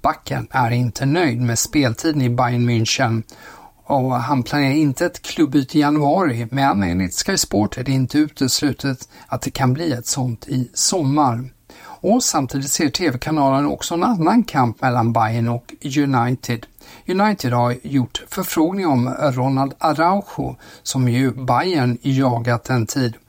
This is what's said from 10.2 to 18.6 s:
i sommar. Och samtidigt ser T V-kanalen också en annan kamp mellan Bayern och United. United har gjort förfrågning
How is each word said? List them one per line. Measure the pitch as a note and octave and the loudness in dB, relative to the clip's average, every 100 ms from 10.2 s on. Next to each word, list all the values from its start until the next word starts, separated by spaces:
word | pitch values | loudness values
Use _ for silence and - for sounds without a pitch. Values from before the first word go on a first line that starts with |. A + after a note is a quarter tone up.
| B2+ A2+ - | -4 -6 -4
i | C3 B2 | -4 -2
sommar. | - - F#3+ C3+ D3 C#3 A#2 C3 - _ - - - F3+ | -2 0 0 2 2 2 0 -8 -16 _ -20 -20 -4 2
Och | B3 | 2
samtidigt | - D#3+ C3 C#3 C#3 | 2 -2 -2 -4 -4
ser | - D3+ | 0 0
T | - E3+ | 0 -2
V-kanalen | B2 - D#3 C3+ C3+ D3 | -2 -2 2 2 2 0
också | C#3+ - | -4 -4
en | E3+ | -2
annan | F3+ G3+ D#3+ A#3 | 0 2 4 2
kamp | G3+ D3 A#2+ G#2+ | 2 0 0 0
mellan | C3 B2 A#2 | 0 2 2
Bayern | A#2 A2 A#2 A#2 | 2 0 0 0
och | A#2+ - - D3 C3+ | -2 -8 -10 -4 0
United. | C#3+ C3 A#2+ B2+ - A2+ - _ - - - | 2 2 0 -2 -4 -6 -8 _ -20 -16 -4
United | F#3 G#3+ G3 B2 | 2 2 0 0
har | A#2+ A#2+ A#2+ | 0 0 -2
gjort | - C#3 A#2 - - | -2 0 0 -6 -10
förfrågning | - - - | -8 -4 0